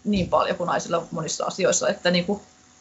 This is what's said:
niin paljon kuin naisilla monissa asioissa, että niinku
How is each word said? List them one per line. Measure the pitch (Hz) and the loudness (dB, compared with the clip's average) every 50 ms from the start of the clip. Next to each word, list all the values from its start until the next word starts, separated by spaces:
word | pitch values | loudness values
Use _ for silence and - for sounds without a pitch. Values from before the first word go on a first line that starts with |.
| - | -4
niin | - 208 196 175 - | 0 0 0 2 2
paljon | - 156 - 185 - | 2 2 2 2 0
kuin | - 175 | -2 -2
naisilla | 170 - 180 - - 170 170 165 165 | -2 -2 -2 -2 -2 -2 -2 -2 -4
monissa | - 165 160 151 - - - | -6 -6 -6 -4 -4 -4 -4
asioissa, | - - - 185 - - - 156 - | -4 -2 0 2 2 2 2 2 0
että | 196 - - 175 | 0 0 0 2
niinku | 180 175 175 190 202 202 - - - - - - - _ | 2 2 2 0 -2 -4 -6 -12 -20 -20 -20 -20 -20 _